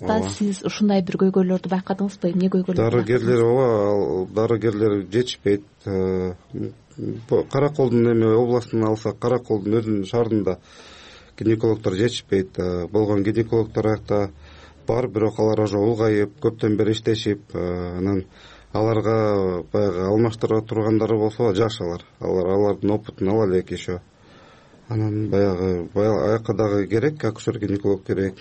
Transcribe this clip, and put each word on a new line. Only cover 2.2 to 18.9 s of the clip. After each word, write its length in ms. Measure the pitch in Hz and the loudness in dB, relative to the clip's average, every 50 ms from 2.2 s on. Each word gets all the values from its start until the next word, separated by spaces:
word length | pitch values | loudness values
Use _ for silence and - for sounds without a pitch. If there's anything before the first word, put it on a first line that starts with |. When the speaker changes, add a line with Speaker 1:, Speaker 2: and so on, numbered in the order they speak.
| - 175 170 | -4 -2 0
Speaker 1:
Эмне 160 | 185 180 190 | 0 0 2
көйгөйлөрдү 260 | 190 185 180 - 185 | 0 0 0 0 0
Speaker 2:
Дарыгерлер, 640 | 175 110 113 113 123 110 104 120 123 113 117 123 120 | 0 2 2 2 2 2 2 0 0 2 2 2 4
Speaker 1:
байкадыңыз? 60 | 117 | 4
Speaker 2:
ооба, 480 | 117 120 131 135 120 113 107 101 101 | 4 4 4 4 4 4 2 2 2
ал 340 | 104 101 95 65 76 92 92 95 95 | 2 2 0 0 0 -2 -4 -2 -2
дарыгерлер 720 | 101 110 113 117 110 98 117 104 104 107 110 104 101 95 90 | 0 0 2 2 0 0 0 0 2 2 2 2 0 -2 -2
жетишпейт. 540 | 95 117 123 - - - - 101 101 101 - - _ _ - | 0 0 0 -2 -4 -4 0 0 0 0 -2 -6 _ _ -8
Э, 480 | 107 98 95 92 95 92 92 92 92 87 87 - - 127 107 107 104 107 - _ _ - - 113 104 107 110 113 - | -4 -2 -2 0 0 0 -2 -2 -4 -6 -8 -14 -14 -10 -10 -10 -10 -10 -14 _ _ -14 -10 -8 -8 -8 -10 -4 0
бу 140 | 143 98 151 - | 0 0 2 0
Караколдун 640 | - 139 143 147 151 151 139 123 113 120 117 120 | 0 0 0 0 0 0 0 2 4 4 4 4
эми 140 | 117 113 113 | 4 4 4
областын 580 | 110 110 113 123 120 123 123 113 - - 113 110 | 4 4 4 4 2 2 0 0 -2 -2 0 0
алсак, 360 | 110 110 107 - 110 101 - | 0 0 0 -2 -4 -6 -4
Караколдун 540 | - 123 123 120 120 - 110 107 95 104 107 117 | -2 0 0 0 0 -2 -2 -2 0 0 0 0
өзүнүн 240 | 110 110 107 101 95 | 0 0 -2 -4 -4
шаарында 520 | 92 - 117 117 110 110 104 95 92 90 - - - - - - - - - - - - - - - - - | -2 0 0 0 0 0 0 0 0 -2 -4 -8 -18 -20 -20 -20 -20 -20 -20 -20 -20 -20 -20 -20 -18 -12 -4
гинекологдор 560 | 123 110 113 110 120 113 110 107 - 107 92 | -2 0 0 2 2 0 0 0 -2 -2 -2
жетишпейт. 640 | 92 113 120 113 - - - 98 98 95 95 - - | 0 0 0 -2 -4 -4 -2 0 0 0 -2 -4 -6
Э, 280 | 90 90 90 90 87 85 | -4 -4 -4 -4 -4 -2
болгон 320 | 101 104 107 101 107 101 98 | 0 0 0 2 2 0 0
гинекологдор 640 | 104 107 113 117 113 117 113 107 110 - 113 104 110 | 0 0 0 0 0 0 0 0 0 -2 -2 0 0
аякта 440 | 110 104 110 - 107 104 101 95 - - - - - - - - - - - - | 0 -2 -2 -2 -2 0 0 -2 -6 -12 -20 -20 -20 -20 -20 -20 -20 -10 -6 -4
бар, 200 | 113 120 123 - | -2 -2 -2 -4
бирок 320 | - 107 107 107 104 - | -2 -2 -2 0 0 0
алар 220 | 107 110 107 107 | 0 2 2 2
уже 160 | 107 104 95 101 | 0 0 0 2
улгайып, 600 | 101 113 120 107 113 110 107 104 104 101 - - | 2 2 2 2 2 2 2 2 0 -2 -4 -4
көптөн 380 | - 113 113 113 - 110 107 98 | -4 -4 -2 -2 -2 0 0 2
бери 140 | 110 101 | 2 0
иштешип, 500 | 110 110 - 117 113 104 - 110 104 101 - - - | 0 0 0 -2 -2 0 0 -2 -4 -4 -6 -10 -8
э, 420 | 87 87 90 90 90 90 87 90 90 | -6 -4 -4 -4 -4 -6 -6 -4 -4
анан 280 | 90 98 101 95 95 - - - - - - - - - | -2 0 0 -2 -2 -6 -12 -20 -20 -20 -20 -20 -12 -6
аларга 920 | - 104 107 113 | -2 0 0 2